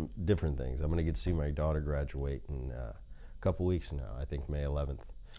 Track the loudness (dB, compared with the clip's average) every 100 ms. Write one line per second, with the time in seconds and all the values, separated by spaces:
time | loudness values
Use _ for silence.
0 | 0 0 4 4 4 2 0 2 2 4
1 | 2 2 2 2 2 2 2 2 2 0
2 | 0 0 -2 -2 -4 -4 -4 -4 -6 -8
3 | -12 -12 -12 0 0 2 2 2 0 -4
4 | -4 -4 -4 -4 -2 0 2 0 0 -4
5 | -8 -12 -12